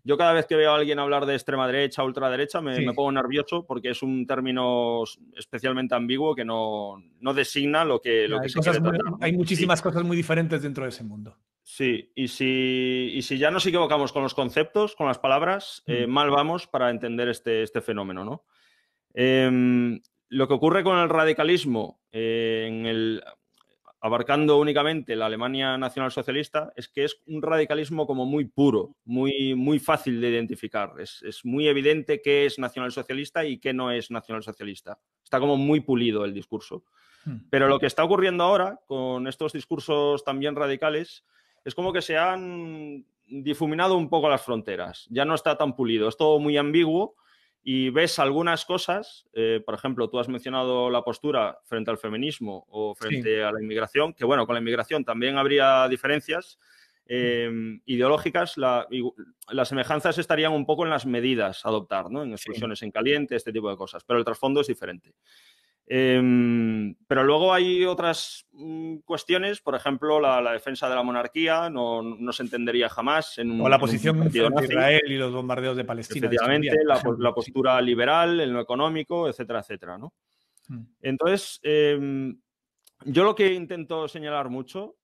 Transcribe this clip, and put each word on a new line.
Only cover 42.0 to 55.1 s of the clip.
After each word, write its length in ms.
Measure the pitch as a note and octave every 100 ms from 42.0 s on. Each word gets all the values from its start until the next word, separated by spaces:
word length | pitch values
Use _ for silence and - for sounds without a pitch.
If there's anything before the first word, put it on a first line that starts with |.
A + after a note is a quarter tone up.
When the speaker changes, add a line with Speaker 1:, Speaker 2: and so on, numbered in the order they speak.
Speaker 1:
se 160 | - D#3+
han 840 | F3+ F#3 F3+ F3 E3 D#3 D3+ C#3+ - _ -
difuminado 720 | C#3 C#3 C#3+ D#3 D#3 F#3 F3+
un 120 | D3+
poco 200 | E3 D3
las 140 | C3+
fronteras. 640 | - A#2 G#2 F#2 F2+ - -
Ya 160 | A#2 D3
no 80 | D#3
está 220 | D#3 D3
tan 180 | D3 B2+
pulido, 320 | A#2+ A2+ A2
es 80 | -
todo 220 | D#3 D3+
muy 160 | D3 D3
ambiguo. 600 | D3 D#3+ D#3+ E3 G#3+ _ _ _ _ _
Y 280 | C3 C3 C3
ves 280 | C3+ E3 -
algunas 440 | C#3 D3 E3+ D#3+
cosas, 640 | - F3+ - F#3+ A3 - _
eh, 280 | A2+ A2+ A2
por 120 | G#2+ G#2+
ejemplo, 340 | C3+ B2 A2
tú 80 | B2
has 120 | A#2+
mencionado 600 | B2+ B2+ C3 B2+ B2+ B2
la 120 | A#2+
postura 580 | A#2+ A2 D3 C3 G#2 - -
frente 260 | A2+ A2
al 60 | A2
feminismo 680 | A2 A2 D3 D3 G#2+ F#2+ -
o 260 | G#2+ G#2+ G2+
frente 400 | A2 C3 A2+ A2
Speaker 2:
Sí. 60 |
Speaker 1:
a 100 | G#2+
la 100 | A2
inmigración, 520 | G#2+ A2 A2+ C#3 D#3+
que 100 | -
bueno, 220 | B2 C#3 A2+
con 80 | A#2+
la 60 |
inmigración 420 | A2+ A#2 A2+ D#3
también 340 | A#2+